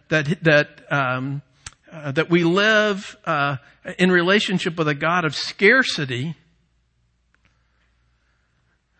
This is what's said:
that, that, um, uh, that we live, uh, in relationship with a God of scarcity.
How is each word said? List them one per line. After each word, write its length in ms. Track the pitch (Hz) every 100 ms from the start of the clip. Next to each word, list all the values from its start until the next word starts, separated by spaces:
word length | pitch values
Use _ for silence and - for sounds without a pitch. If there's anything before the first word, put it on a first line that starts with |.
| _
that, 340 | 156 143 -
that, 380 | 165 147 151 - -
um, 500 | 143 127 127 135 139 - _ - - _
uh, 200 | 165 147
that 180 | 147 160
we 140 | 175
live, 720 | 165 185 214 214 214 196 - - 175
uh, 320 | 151 143 135 - _ 180 180
in 140 | 185
relationship 640 | 175 175 208 - 185 190 170
with 100 | 151
a 80 | 143
God 280 | 160 180
of 120 | 160 -
scarcity. 1000 | - - 196 262 247 - 135 120 160 - _ _ _ _ _ _ _ _ _ _ _ _ _ _ _ _ _ _ _ _ _ _ _ _ _